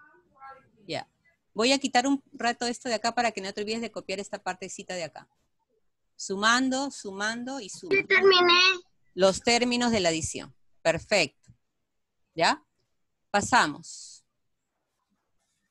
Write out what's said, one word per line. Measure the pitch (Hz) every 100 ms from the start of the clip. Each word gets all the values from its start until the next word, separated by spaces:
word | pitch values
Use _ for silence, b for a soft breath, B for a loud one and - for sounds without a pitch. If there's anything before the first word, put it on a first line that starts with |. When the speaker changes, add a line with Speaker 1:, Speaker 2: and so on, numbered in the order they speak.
| 302 359 _ 277 269 262 _ _ -
Speaker 1:
Ya. | 147 - _ _ _ _
Voy | - 233
a | 277
quitar | 262 247 269
un | 277 _
rato | - 226 233 240
esto | 240 262
de | 220
acá | 233 240
para | 233
que | 220
no | 190
te | 202
olvides | 208 226
de | 233
copiar | 185 175 190
esta | 202 196
partecita | - 180 190 - 190
de | 185 156
acá. | - - _ _ _ _ _ _ _ _ -
Sumando, | - 196 214 240 262 262 277
sumando | - 208 190 208 233 240 277
y | 196
sumando. | - 349 392
Speaker 2:
Ya | -
terminé. | 381 381 370 349 349 370 370 - _ _
Speaker 1:
Los | - 190 180
términos | - 240 247 247 247
de | 226
la | 175
adición. | 160 - - 80 _ _ _
Perfecto. | 165 160 - 208 151 _ _ _ _ _ _ _ _ _ _ -
¿Ya? | 170 277 _ _ _ _ _ _ _
Pasamos. | 202 196 247 170 143 170 - - - _ _ _ _ _ _ _ _ _ _ _ _ _ _ _